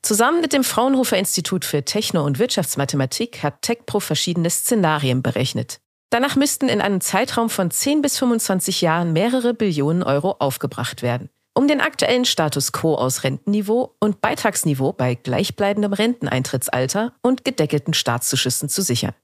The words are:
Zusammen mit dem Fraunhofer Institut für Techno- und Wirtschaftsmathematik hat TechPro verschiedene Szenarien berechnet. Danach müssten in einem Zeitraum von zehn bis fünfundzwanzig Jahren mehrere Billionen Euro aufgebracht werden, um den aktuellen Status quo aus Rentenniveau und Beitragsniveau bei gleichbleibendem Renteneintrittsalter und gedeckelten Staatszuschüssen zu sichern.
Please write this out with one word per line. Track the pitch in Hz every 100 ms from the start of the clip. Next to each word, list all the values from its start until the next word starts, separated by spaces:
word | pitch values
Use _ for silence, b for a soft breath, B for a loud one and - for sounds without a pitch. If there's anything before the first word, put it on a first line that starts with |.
Zusammen | - 208 240 339
mit | 320
dem | 277 254
Fraunhofer | - 254 269 254 196
Institut | 190 - - 185
für | - 147 135
Techno- | 208 220 175 147
und | 135
Wirtschaftsmathematik | 247 - 156 - 139 151 131 - - -
hat | 147 -
TechPro | - 233 - 208
verschiedene | - 151 - 175 170
Szenarien | - - 226 170 151 139 127
berechnet. | 127 110 127 - 123 - _ _ _
Danach | 233 269 269
müssten | 285 - 262
in | 220
einem | 202 190
Zeitraum | - 190 247 - 233
von | - 175
zehn | - 277 302
bis | 285 -
fünfundzwanzig | 254 226 - 185 - 190
Jahren | 170 165 170
mehrere | 160 220 254 240
Billionen | 240 214 151 139 170
Euro | 180 143 170 -
aufgebracht | 143 - 143 - 120 -
werden, | 123 120 - _ _ -
um | 285
den | 285
aktuellen | 311 - - 247 247
Status | - 156 139 131
quo | - 160 151
aus | 127 131
Rentenniveau | 131 139 - 208 202 226 254 _
und | 214 202
Beitragsniveau | 214 - 220 - 165 135 135
bei | - 127 123
gleichbleibendem | - 123 202 - 202 208 202
Renteneintrittsalter | 196 226 240 - 131 131 131 - - 131 196 233 _
und | 254 254 -
gedeckelten | 254 151 147 -
Staatszuschüssen | 156 - 120 - 135 127 - 143
zu | -
sichern. | 190 120 101 -